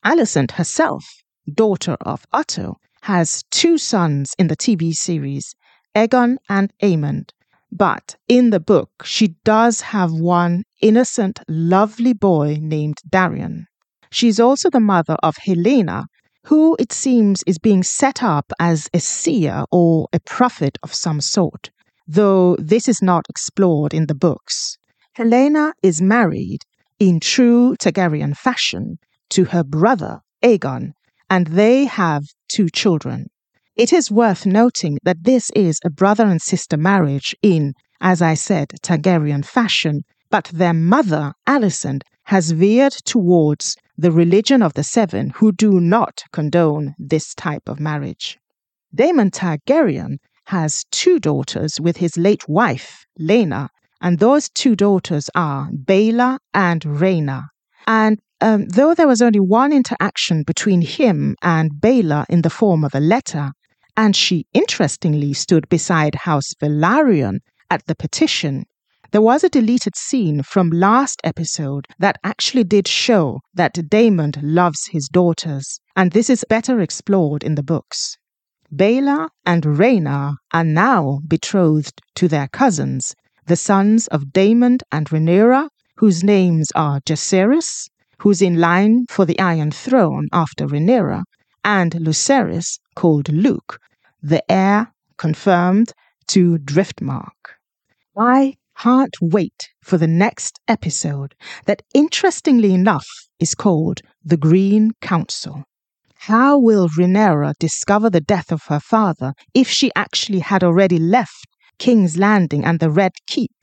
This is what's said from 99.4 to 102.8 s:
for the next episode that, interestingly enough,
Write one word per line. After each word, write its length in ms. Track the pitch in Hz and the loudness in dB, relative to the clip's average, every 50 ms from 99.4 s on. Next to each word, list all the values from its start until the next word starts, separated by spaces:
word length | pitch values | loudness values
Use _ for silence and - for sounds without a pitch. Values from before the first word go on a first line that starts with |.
| 170 - _ _ - - _ _ | -2 -2 _ _ -20 -20 _ _
for 160 | _ - - 170 | _ -2 0 0
the 100 | 165 160 | 2 2
next 520 | 165 170 196 233 - - - - - - _ - | 2 2 0 0 -2 -6 -14 -14 -14 -12 _ -4
episode 640 | 226 - - 170 - - - 160 143 139 139 139 _ _ - - - - _ | -4 -2 -2 -6 -6 -6 -6 -6 -8 -8 -10 -12 _ _ -20 -20 -20 -10 _
that, 160 | - 208 - _ _ _ | -4 -4 -4 _ _ _
interestingly 800 | 269 294 330 - - - 381 330 - _ 349 269 240 220 196 185 | 0 0 0 -2 -2 -2 -2 -2 -2 _ 2 2 4 4 4 2
enough, 340 | 185 | 2